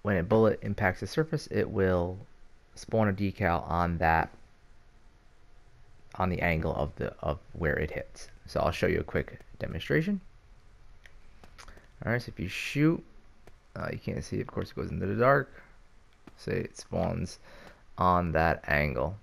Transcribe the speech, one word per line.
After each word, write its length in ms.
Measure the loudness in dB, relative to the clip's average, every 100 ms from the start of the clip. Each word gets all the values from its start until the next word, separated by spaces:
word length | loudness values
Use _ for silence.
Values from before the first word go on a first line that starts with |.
when 160 | 2 2
a 60 |
bullet 360 | 4 6 6 4
impacts 400 | -2 2 2 0
a 60 | -2
surface, 400 | -2 0 -2 -2
it 220 | 0 0
will 480 | 4 4 4 2 -4 -12 -20 -20 -20 -20 -18
spawn 320 | 0 2 4
a 60 |
decal 540 | 2 -2 0 2 2 0
on 260 | 2 2 4
that, 320 | 4 4 2 -6 -20 -20 -20 -20 -20 -20 -20 -20 -20 -20 -20 -20 -20 -20 -20 -20 -20 -2
on 140 | -2
the 120 | 2
angle 340 | 2 2 0 -2
of 180 | -4 -4
the, 160 | -8 -4
of 180 | -4 -4 -8
where 240 | -2 0 0
it 120 | -2
hits. 380 | -6 -10 -14 -16 -16 -6
So 120 | -2
I'll 120 | 0
show 160 | 0 0
you 120 | 0
a 40 |
quick 360 | 0 -4 -4 -10 -18 -10
demonstration. 600 | -8 -6 0 0 2 -4 -6 -20 -20 -20 -20 -20 -20 -20 -20 -20 -20 -20 -20 -20 -20 -20 -20 -10 -2
All 60 |
right, 100 | -2
so 80 | -4
if 100 | -8
you 100 | -8
shoot, 520 | -6 -4 2 4 2 -6 -20 -20 -20 -20 -20 -16 -8
uh, 100 | -6
you 40 | -6
can't 280 | -6 -6 -6
see, 160 | -6
of 60 | -6
course, 240 | -6 -8
it 40 | -8
goes 160 | -6
into 140 | -4 -4
the 100 | 2
dark. 340 | 4 4 0 -12 -20 -20 -20 -20 -20 -20 -20 -12
Say 220 | -4 -4
it 200 | -4 -12
spawns 640 | -6 -2 -2 -2 -6 -10 -20 -20 -20 -20 -18 0
on 360 | 2 4 2
that 280 | 2 2 2 0
angle. 500 | 2 2 0 -2 -4